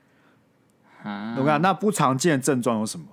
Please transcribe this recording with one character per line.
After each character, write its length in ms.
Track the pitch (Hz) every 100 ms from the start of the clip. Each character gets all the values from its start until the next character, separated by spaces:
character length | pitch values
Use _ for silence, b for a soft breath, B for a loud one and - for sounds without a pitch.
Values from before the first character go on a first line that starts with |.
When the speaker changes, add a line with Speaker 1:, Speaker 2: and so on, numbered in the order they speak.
| b b b b b b _ _ _ -
Speaker 1:
啊。 300 | 104 101 110
Speaker 2:
我 20 | 120
跟 80 |
你 40 | 139
讲， 120 | 147
那 100 | 180
不 200 | 190 208
常 260 | - 143 131
见 140 | 175
的 60 | 139
症 180 | 131 131
状 200 | 120 110
有 60 | 107
什 120 | 87
么？ 80 | 80